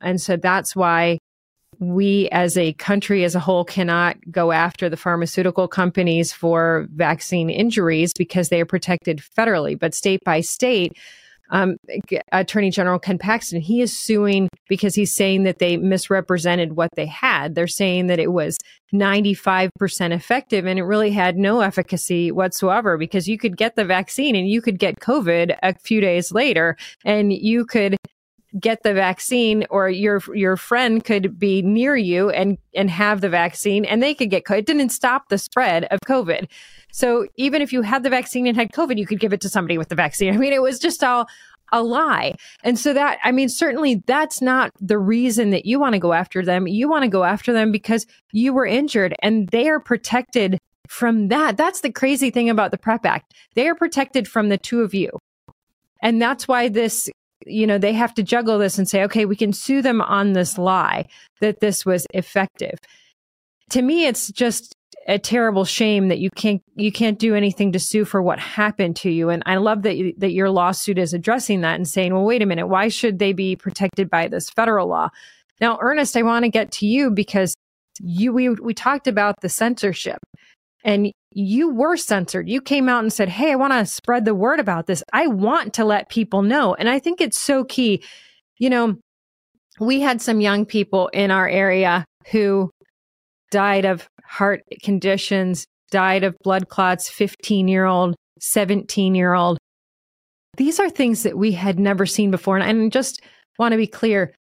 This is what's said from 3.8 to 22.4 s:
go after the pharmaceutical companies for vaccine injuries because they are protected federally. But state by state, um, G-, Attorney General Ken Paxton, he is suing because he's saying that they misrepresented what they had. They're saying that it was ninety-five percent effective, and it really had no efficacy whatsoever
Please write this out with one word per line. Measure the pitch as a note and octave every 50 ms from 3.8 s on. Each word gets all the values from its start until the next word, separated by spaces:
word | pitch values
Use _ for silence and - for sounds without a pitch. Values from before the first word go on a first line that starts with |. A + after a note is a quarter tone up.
| F#3 F3 E3+ E3+ F3 F3 - - _ E3+
go | E3 F#3 E3+ E3
after | E3 D#3+ E3+ F3 - - F#3 F3
the | D#3 E3
pharmaceutical | - F#3 F3 E3+ E3+ E3 - - F3+ F#3 F3 - F#3 F3
companies | - - F3+ F3+ - G3 F3+ F3 E3 E3 E3+ E3+
for | - - - E3+ E3 E3 E3 E3 E3 D#3+ D#3 - D3+
vaccine | D3+ E3+ D3+ E3 - - - F#3 F3 E3 E3
injuries | - - G#3+ A#3 G#3+ A3 F3+ E3 D#3+ D#3 E3 F3 -
because | - F3+ - - F#3 F3 C#3+
they | F3+ E3+
are | E3+ -
protected | - F3+ - - F3+ E3 - - D#3+ D3 - - _
federally. | - A3+ A3+ G3+ E3 D3 - - D3
But | - E3 D#3+
state | - - G3 F#3+ F#3+ -
by | F#3 E3 D#3+
state, | E3+ - - - - B3 B3+ G#3 F3+ E3+ - - - - - - - - - _ _ _
um, | - F#3+ G3 F#3+ F3+ - - - - - G3 -
G-, | F#3+ E3+ - -
Attorney | - F#3+ F#3+ F3+ - A3 G3+ F#3+
General | F3 - F3+ F3+ F3+ F3
Ken | - G3 F#3 E3+
Paxton, | - G3 A3 A#3 - - F3 E3+
he | D#3 E3+ A3 A#3+
is | B3 A3 - -
suing | - - A3 G#3 G#3 G3+ G3 G3 F#3+ F3 - - _ _
because | G3 F#3+ - G3+ -
he's | - G#3 F3+ -
saying | - G3+ F#3+ F#3+ F#3+ G3
that | F#3+ F3 -
they | F3+ F3 F3
misrepresented | E3+ F3 F#3+ F#3+ F#3 - - G3 F#3+ F3 - F#3 F3 D#3 F3 F3 F3+ E3+ D#3+ D#3
what | D#3+ E3 E3+ -
they | - D3+ D#3
had. | D3+ - - C4 A3 D#3 C#3 D#3 D3+
They're | E3 E3+ E3+
saying | - - G3+ F#3+ F3+ F3+ F3+ F3+
that | F3+ E3
it | D#3 D3+
was | F3+ F3 D3+ D3+ D#3+ - - - - _ _ _
ninety-five | - G3+ G3+ G3 G3 G#3 G#3 G#3 G3 - - G3+ F#3 F#3 F#3 F#3 - -
percent | G3+ F#3 - - F#3 E3+ E3+
effective, | F3 - - A#3 C4+ C4+ - - G3+ F#3 F#3
and | F#3 F#3+
it | F3+
really | F3 G#3 G#3+ G#3+ G#3
had | G3+ G#3 F3+ F3+ F3
no | F#3 G3 G3 G#3+ B3
efficacy | G#3+ F#3+ - - F3 - - E3 - - F3+ E3+ F3 E3+
whatsoever | - -